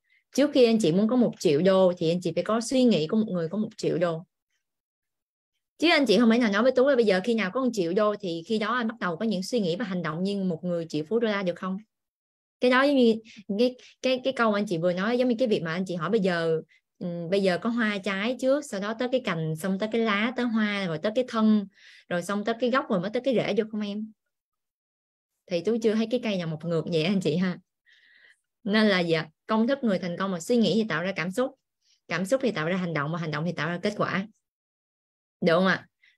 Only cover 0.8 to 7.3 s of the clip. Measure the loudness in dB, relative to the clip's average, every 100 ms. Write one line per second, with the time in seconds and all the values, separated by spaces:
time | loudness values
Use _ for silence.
0.8 | 2 2 2 2 2 2 2 4 4 6
1.8 | 4 2 0 0 -2 -2 -2 -2 0 4
2.8 | 4 4 2 0 0 -2 -4 -4 -6 -4
3.8 | -2 0 -2 -4 -10 _ _ _ _ _
4.8 | _ _ _ _ _ _ _ _ _ 0
5.8 | 2 4 4 4 6 4 2 2 2 4
6.8 | 4 4 4 2 0